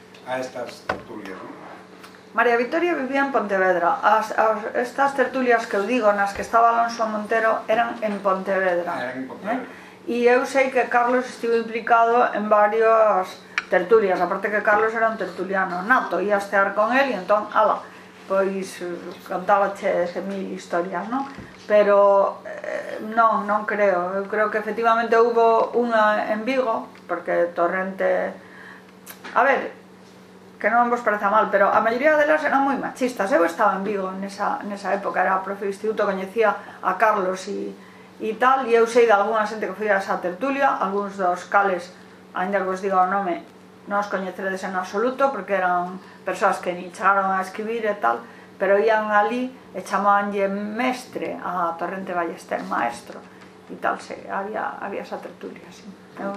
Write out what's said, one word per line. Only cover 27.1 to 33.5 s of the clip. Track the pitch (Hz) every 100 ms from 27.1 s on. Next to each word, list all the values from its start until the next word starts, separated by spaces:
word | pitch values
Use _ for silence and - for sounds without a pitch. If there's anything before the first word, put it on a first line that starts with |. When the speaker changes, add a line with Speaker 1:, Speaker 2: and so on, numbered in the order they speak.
| 175 - 175 175 175
Speaker 2:
Torrente... | 170 185 190 190 185 185 185 190 - - - - - - - - - -
a |
ver, | 262 254 - - - - - - - - - -
que | 208
non | 233 240
vos | 240
pareza | 226 208 208
mal, | 214 202
pero | 196 196
a | -
maioría | 220 240 302 302
delas | 294 311
eran | 277 277 277
moi | 240
machistas. | - - 254 - 196
Eu | 302
estaba | 330